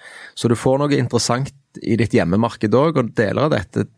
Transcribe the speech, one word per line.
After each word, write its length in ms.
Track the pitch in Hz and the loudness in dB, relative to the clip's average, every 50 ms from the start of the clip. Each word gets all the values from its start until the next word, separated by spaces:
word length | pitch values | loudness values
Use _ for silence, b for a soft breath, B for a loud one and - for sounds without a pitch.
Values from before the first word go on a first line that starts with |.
| B B B B B B B | B B B B B B B
Så 140 | - - 117 | -4 0 0
du 60 | 120 | 0
får 240 | - - 139 131 135 | 0 2 0 0 2
noe 180 | 147 147 143 | 2 0 2
interessant 560 | 135 123 120 - 113 - - 120 127 139 139 - _ _ _ _ - - | 0 0 0 0 -2 0 0 -2 -2 -2 -6 -10 _ _ _ _ -10 -4
i 120 | - 113 | -2 0
ditt 160 | 107 117 104 - | 0 0 2 2
hjemmemarked 560 | 110 87 85 92 107 117 113 - - - 104 110 | 2 2 2 2 2 0 0 -2 -4 -2 2 2
også, 240 | 127 147 170 156 | 2 2 2 0
og 160 | 139 120 107 - | -2 -2 -2 -2
deler 300 | - 110 95 - 107 135 | 0 0 0 0 0 0
av 80 | 156 135 | 0 0
dette 340 | - 90 - - 110 110 - _ | -2 -4 -4 -4 -4 -6 -6 _